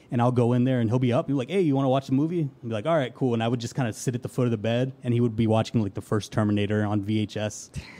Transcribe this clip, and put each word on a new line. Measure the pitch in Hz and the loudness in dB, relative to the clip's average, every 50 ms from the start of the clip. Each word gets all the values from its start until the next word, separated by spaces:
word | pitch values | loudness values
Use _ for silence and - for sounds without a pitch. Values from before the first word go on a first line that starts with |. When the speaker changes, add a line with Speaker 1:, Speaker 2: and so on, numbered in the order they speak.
| - - | -12 -4
Speaker 1:
And | - 120 | 0 2
I'll | 117 127 | 2 2
go | 127 123 117 117 | 4 4 2 4
in | 123 123 | 4 2
there | 123 131 131 123 | 2 2 2 2
and | 117 107 | 2 2
he'll | 117 123 | 2 2
be | 131 120 | 2 2
up. | 113 151 170 | 2 0 0
He'll | 139 139 | 0 -2
be | 139 | -2
like, | 117 - | -2 -2
"Hey, | 170 202 | 0 0
you | 180 151 135 | 2 2 2
wanna | 135 139 131 | 2 2 2
watch | 127 135 - | 2 0 0
the | - | 0
movie?" | 131 135 151 165 180 175 151 135 - - | 0 0 0 0 0 -2 -4 -4 -6 -10
I'll | - 113 | -8 -6
be | |
like, | 113 107 101 | -6 -4 0
"All | 156 170 | 0 0
right, | 156 131 120 | 0 0 -2
cool." | - - 139 127 117 | -2 -2 0 0 2
And | 113 | 2
I | 113 117 | 2 0
would | 127 120 | 0 -2
just | 117 117 - | -4 -6 -4
kinda | 143 131 110 | -2 -2 -2
sit | 101 - - 135 120 | -4 -4 -4 -4 -4
at | 120 | -4
the | - - | -8 -6
foot | - - 123 | -2 0 0
of | 120 | 0
the | 117 | 0
bed | 107 101 110 117 120 131 135 131 - | 0 0 0 0 0 -2 -2 -6 -6
and | - 123 | -4 -2
he | 120 120 | 2 2
would | 120 120 110 | 2 2 2
be | 113 113 107 | 0 2 4
watching, | 110 110 110 - - 117 | 4 2 2 2 0 0
like, | 104 98 - | 0 0 -4
the | 104 | -8
first | - - 113 104 - - | -6 -4 -4 -4 -4 -2
Terminator | - 113 107 104 104 104 101 101 107 107 107 | -2 0 2 2 2 0 0 0 0 0 0
on | 101 107 107 | 0 -2 -2
V | 98 104 107 107 | -2 -2 -2 -2
H | 107 101 - | -2 -2 -4
S. | 107 107 104 - - - - - | -6 -6 -6 -8 -10 -16 -14 -14
Speaker 2:
Damn, | - - - - | -16 -16 -14 -20